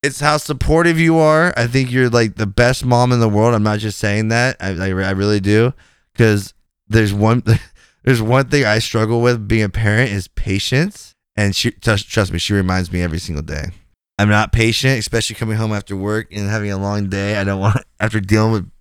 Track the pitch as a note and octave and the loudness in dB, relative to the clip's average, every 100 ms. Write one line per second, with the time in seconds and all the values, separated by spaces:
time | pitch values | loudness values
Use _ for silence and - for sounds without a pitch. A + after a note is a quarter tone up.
0 | D3 C3 D3 D3+ - C3+ - D#3 E3+ E3 | -6 -2 0 0 -2 -4 0 2 2 2
1 | E3 E3 D#3 D#3 F3 - A#2 B2 B2+ B2 | 2 4 4 4 2 0 -2 0 0 0
2 | B2 A#2+ A2+ - G#2 G2 A#2+ C3 B2+ B2 | 2 2 0 -2 -4 2 2 2 0 2
3 | B2 B2 A#2 G#2 A2+ A#2 G#2+ G#2 G#2+ G2+ | 4 2 2 4 2 2 0 -2 -4 -4
4 | G#2+ G#2 A2 A2+ B2 C3 F#2+ F2 F#2+ F#2+ | -2 -2 0 0 0 -2 -8 -4 -4 -2
5 | F#2+ F#2+ G2+ G#2 G2 G#2+ A#2 - _ _ | -2 0 0 0 2 2 2 -2 _ _
6 | _ - A2+ G#2 F#2+ _ _ _ _ A2 | _ 2 4 4 -2 _ _ _ _ 0
7 | G#2+ G2+ G#2+ A#2+ A2 A2+ - - _ _ | 2 2 2 2 2 0 0 -20 _ _
8 | - B2 A2 B2+ C3 C#3+ A#2+ A2 - A2 | 0 0 2 2 2 0 2 0 0 -2
9 | A2 A#2 A#2+ A#2+ G#2 A2+ G#2 F#2+ G#2+ G#2+ | 0 2 2 0 0 0 0 0 0 2
10 | B2+ G2+ F#2 - - G2 - B2+ F3+ - | 0 -2 -8 -6 -4 -2 -2 -2 -2 -6
11 | - _ _ - G2+ F#2+ - - - G#2 | -20 _ _ -2 -2 0 -4 -4 -2 -2
12 | - - F#2+ F2 - G#2 F#2 F#2 F2 F2+ | 0 -2 -2 -2 -2 0 0 -2 -2 -4
13 | F2 D#2+ - D2+ D#2 D2 D2+ - _ _ | -4 -6 -8 -8 -8 -8 -8 -12 _ _
14 | _ - G#2 G#2 G#2+ A2+ A2+ A2 C3+ C3 | _ -2 2 2 2 2 2 2 0 0
15 | G#2 A#2 - A2+ A2 G#2+ A2 G#2 G2 G2 | -2 -4 -4 -6 -4 -2 -2 -4 -6 -6
16 | G2+ G#2+ A2+ G#2 G2+ A2 G#2 G2 G2 G#2 | -4 -4 -6 -8 -4 -4 -4 -4 -4 -4
17 | G2+ G2 G2 G#2+ G2 G2 G2 G2+ - _ | -4 -4 -2 -2 -2 0 0 0 -6 _
18 | A2 A2 F#2+ G#2+ A2 A2 F2+ - | -4 -2 2 2 2 0 -4 -16